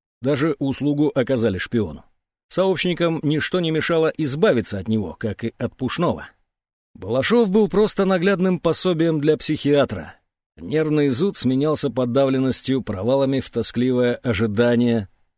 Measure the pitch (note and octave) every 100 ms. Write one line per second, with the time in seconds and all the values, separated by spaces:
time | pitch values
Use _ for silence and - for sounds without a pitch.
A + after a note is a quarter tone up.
0 | _ - B2 C#3+ D#3+ C#3+ C#3 B2 C#3 D3
1 | D3+ C#3 A#2 C3 A2 F#2 - A#2+ F#2 C#2+
2 | - _ _ _ - - F#3+ F3 F3+ E3
3 | E3+ E3 C#3+ D3+ - F#3 E3 D#3 - E3
4 | D#3+ - D3+ C#3+ G#3 B2+ - G2 F#2+ A2
5 | F2 - A2 G2 A2+ - A#2 - B2+ -
6 | E3+ - - _ _ _ _ _ _ -
7 | F#2+ B2 C3 A#3 G#3+ G#3 G3+ G3 G#3+ -
8 | F#3+ F#3 F#3 F#3 F#3 F3+ F3 A3+ F#3 E3
9 | E3 D#3 D3 D3+ - D3+ C#3+ C#3+ B2+ F#2+
10 | D2+ - _ _ _ - E2+ D3+ D#3 D3+
11 | C#3+ B2 F#3+ - B2 C3 D3+ D3 C#3+ A#2
12 | B2 B2 C#3 C3 C3 B2 - C3+ G#2 G2
13 | A2 C#3 C3+ C3+ - A#2+ A2 A#2+ B2+ B2
14 | B2 - B2 G2+ A2+ G#2 A#2+ A#2+ A#2+ A#2
15 | G2 _ _